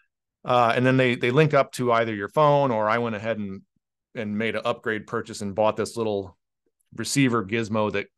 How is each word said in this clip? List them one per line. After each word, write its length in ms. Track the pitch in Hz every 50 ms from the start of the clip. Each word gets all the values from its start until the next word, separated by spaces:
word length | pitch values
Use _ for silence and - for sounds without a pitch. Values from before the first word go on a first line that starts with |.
| _ _ _ _ _ _ _ _ -
Uh, 300 | - 127 123 120 113 120
and 100 | 127 123
then 120 | 131 131
they, 180 | 131 131 123 120
they 160 | - - 120
link 220 | 123 147 156 147 147
up 180 | 139 131 - -
to 180 | - 127 120
either 240 | 117 117 117 113 107
your 140 | 101 101 101
phone, 420 | - 156 151 147 143 143 143 131
or 180 | 117 107 107 107
I 100 | 110 117
went 160 | 120 117 110
ahead 220 | 101 110 113 113
and, 240 | 107 104 98 95 98 - _ _ _ _ _ _ _ _ _ -
and 220 | 131 107 104 104
made 180 | 104 113 110 101
an 60 | 104 -
upgrade 400 | 117 120 - - 117 110 107 -
purchase 360 | - - 113 107 - 104 -
and 120 | 104 101 95
bought 220 | 110 107 107 107
this 220 | 113 104 - -
little 400 | 117 113 107 104 98 95 90 - _ _ _ _ _ _ _ _ _ _ _ -
receiver 500 | 104 113 - - 143 139 127 117 117 113
gizmo 460 | 95 110 117 113 98 110 107 107 104
that, 160 | 92 101 101 - _